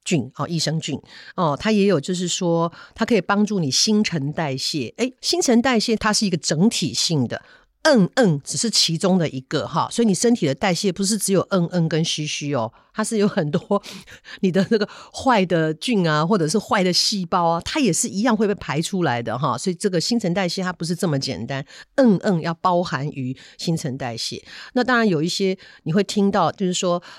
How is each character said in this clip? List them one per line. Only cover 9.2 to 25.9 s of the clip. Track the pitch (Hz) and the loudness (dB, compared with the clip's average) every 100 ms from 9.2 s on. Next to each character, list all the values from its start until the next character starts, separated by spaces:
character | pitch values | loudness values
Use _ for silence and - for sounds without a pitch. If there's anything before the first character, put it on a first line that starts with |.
| 156 | 0
一 | 131 | -4
个 | - 151 107 | -6 -6 -2
哈， | 160 117 | -2 -2
所 | - | 0
以 | 233 | 2
你 | |
身 | 175 233 | 2 2
体 | 240 147 | 2 0
的 | 135 | 0
代 | 208 | 0
谢 | 165 202 | 0 -2
不 | 175 | -2
是 | 196 214 | -2 -2
只 | - | 0
有 | 190 - | 0 2
嗯 | 190 170 | 0 0
嗯 | 180 160 | 0 0
跟 | 160 160 | 0 -2
嘘 | - 151 | -2 -6
嘘 | - 143 | -6 -4
哦， | 139 110 - _ | -2 -4 -8 _
它 | - | -6
是 | 214 220 | -2 0
有 | 202 | 0
很 | - 151 | 0 0
多 | 170 - 202 - 185 - | -2 -2 -2 -4 -14 -20
<laughs> | - - - | -20 -20 -4
你 | 190 | 0
的 | 180 196 | 2 2
那 | 226 | 0
个 | 208 - - | 0 -6 -18
坏 | - 254 226 185 | -4 0 2 2
的 | 170 156 | 2 0
菌 | 156 - 214 170 | -2 -2 0 2
啊， | 151 | 2
或 | 165 214 | 2 2
者 | 156 | 2
是 | 220 | 0
坏 | - 220 | 0 2
的 | 180 | 2
细 | 175 - 202 175 | 2 0 -2 -2
胞 | 185 170 | 0 2
啊， | 170 - | 0 -2
它 | 320 | 0
也 | 247 | 2
是 | 160 233 | 2 -2
一 | 185 | -2
样 | 240 214 | 0 2
会 | 214 | 0
被 | |
排 | 202 - 143 | -2 -4 -4
出 | 165 190 | -2 0
来 | 160 120 | 0 0
的 | 117 113 | -2 -2
哈。 | 143 117 | -2 -2
所 | 190 | -4
以 | |
这 | 170 202 | -4 -2
个 | 185 | 0
新 | - 233 | 0 0
陈 | 185 | 0
代 | 180 180 | 0 -2
谢 | 196 | -2
它 | 180 | -6
不 | 180 165 | -4 -4
是 | 175 | -2
这 | 185 | 0
么 | 139 | 0
简 | 135 95 117 | -2 -6 -6
单， | 135 135 - - - | -8 -10 -16 -6 2
嗯 | 254 180 | 4 4
嗯 | 214 170 | 2 0
要 | 165 | -2
包 | 165 185 175 | -2 0 2
含 | 170 147 147 | 0 -4 -6
于 | 143 127 131 - - | -6 -6 -8 -14 -8
新 | - 165 | -4 -2
陈 | 151 135 | -4 -6
代 | 131 117 | -8 -8
谢。 | - 120 - - - | -8 -10 -14 -18 -6
那 | 247 | -2
当 | 247 240 | 2 2
然 | 220 | 2
有 | 156 | 2
一 | 170 | 0
些 | - 190 190 - - | 0 -2 -2 -8 -12
你 | - | -2